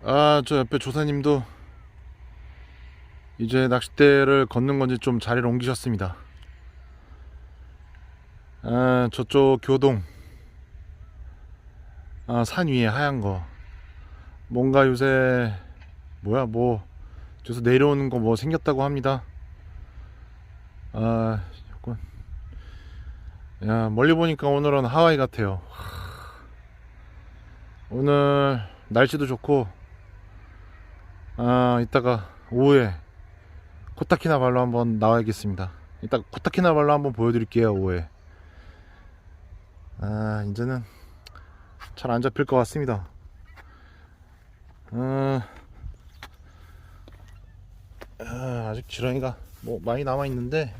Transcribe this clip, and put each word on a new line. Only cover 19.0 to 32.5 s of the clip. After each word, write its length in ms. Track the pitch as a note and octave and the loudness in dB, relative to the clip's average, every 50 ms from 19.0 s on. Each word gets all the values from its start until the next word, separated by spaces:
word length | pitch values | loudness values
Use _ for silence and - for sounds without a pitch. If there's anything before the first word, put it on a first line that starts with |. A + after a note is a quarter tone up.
| B2 C3+ C3+ B2+ - - - - - - - - - - - - - - - - - - - - - - - - - - - - - - - - - - | 0 0 -2 -2 -4 -12 -18 -18 -18 -18 -20 -20 -20 -20 -18 -18 -18 -18 -18 -20 -20 -20 -20 -20 -20 -20 -20 -20 -20 -20 -20 -20 -20 -20 -20 -20 -20 -12
아, 480 | - A2 A2 A2+ A2+ A2+ A2+ A2+ A2 G#2 F#2 - - - - - | -6 -4 -2 0 0 0 0 -2 -2 -4 -6 -8 -14 -18 -18 -18
조금. 300 | - - - - A#2+ G#2+ - - - - - - - - - - - - - - - - - - - - - - - - - - - - - - - - G#2 G#2+ | -18 -14 -12 -10 -10 -10 -12 -16 -16 -18 -16 -14 -14 -14 -14 -14 -16 -16 -16 -16 -18 -18 -18 -18 -18 -16 -16 -16 -16 -16 -18 -18 -18 -18 -20 -20 -16 -8 -4 -2
야, 240 | A2 A2+ A2+ A2 | 0 0 0 0
멀리 240 | G#2+ A2+ B2+ D#3 E3 | 2 2 4 4 4
보니까 320 | D#3+ E3+ E3 D#3 C#3 - C#3+ | 4 2 0 0 0 0 0
오늘은 380 | C#3 C#3+ D3 D3 C#3+ C#3 C3 | 0 2 2 2 2 2 0
하와이 320 | A#2 B2+ D#3 E3+ E3 D#3+ C#3 | 0 2 4 4 6 6 4
같아요. 440 | C3+ B2 - - A2 G2 G2 F#2 - - | 0 -2 -2 -2 -2 -2 -2 -6 -10 -14
하, 140 | - - - - - - - - - - - - - - - - - - - - - - - - - - - - - - - - - - - - - - - - - - - - | -16 -14 -14 -12 -12 -12 -12 -14 -14 -16 -16 -18 -18 -20 -20 -20 -20 -20 -20 -20 -20 -20 -20 -20 -20 -20 -20 -20 -20 -20 -20 -20 -20 -20 -20 -20 -20 -20 -20 -20 -20 -20 -18 -10
오늘 680 | G#2+ B2 C3+ C#3+ C#3+ C#3+ C#3+ C#3+ C#3+ C#3+ C#3 C#3 C3+ A#2+ G#2+ F#2 - - - - | -6 -2 2 2 4 4 4 4 4 4 2 2 0 -2 -4 -8 -14 -20 -12 -2
날씨도 400 | G#2+ A#2 C3+ B2 - D3+ D3 B2+ | 2 4 4 4 2 -2 -2 -2
좋고, 500 | B2+ A2+ - - D3 C#3 A#2+ F#2+ - - - - - - - - - - - - - - - - - - - - - - - - - - - - - - - - - - | -4 -6 0 0 2 2 2 -2 -8 -16 -20 -20 -20 -20 -20 -20 -20 -20 -20 -20 -20 -20 -20 -20 -20 -20 -20 -20 -20 -20 -20 -20 -20 -20 -20 -20 -20 -20 -20 -16 -8 -4
아, 380 | A#2+ A#2+ B2+ B2+ B2+ B2 B2 A#2+ | 0 2 4 4 4 4 2 2
이따가 460 | A#2+ A#2 - D#3+ - B2+ B2 A2 F#2+ - - - - - | 0 0 0 0 2 2 0 0 -4 -10 -18 -20 -16 -6